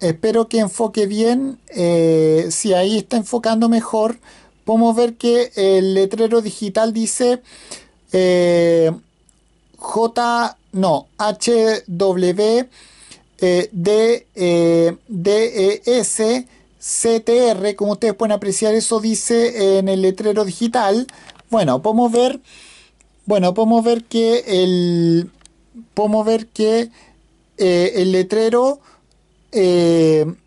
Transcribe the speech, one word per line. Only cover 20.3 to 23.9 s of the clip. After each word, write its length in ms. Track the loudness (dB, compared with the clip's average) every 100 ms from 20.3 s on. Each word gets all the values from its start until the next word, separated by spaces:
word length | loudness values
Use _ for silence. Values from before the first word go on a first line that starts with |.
| -2 -2
digital. 640 | -4 -2 0 0 -2 -4 -12 -20 -20 -4
Bueno, 320 | 0 0 0
podemos 300 | 0 0 2
ver, 280 | 2 0 -2 _ -20 -20 -20 _ _ _ _ -2
bueno, 300 | 0 0 0
podemos 280 | 2 2
ver 200 | 2